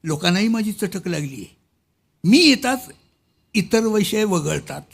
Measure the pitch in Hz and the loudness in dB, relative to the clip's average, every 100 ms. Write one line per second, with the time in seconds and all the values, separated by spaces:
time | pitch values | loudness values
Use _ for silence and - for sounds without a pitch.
0 | 160 151 180 185 220 226 214 202 196 190 | -6 -2 0 0 0 0 -2 -4 -6 -6
1 | 175 160 147 127 90 _ _ _ _ _ | -6 -6 -6 -10 -16 _ _ _ _ _
2 | _ _ 165 269 320 240 254 262 - - | _ _ 4 6 6 4 0 -4 -8 -20
3 | _ _ _ _ _ 214 170 226 226 214 | _ _ _ _ _ -4 0 0 2 0
4 | 196 214 214 180 151 151 - 143 - | 0 0 0 0 -2 -6 -6 -14 -16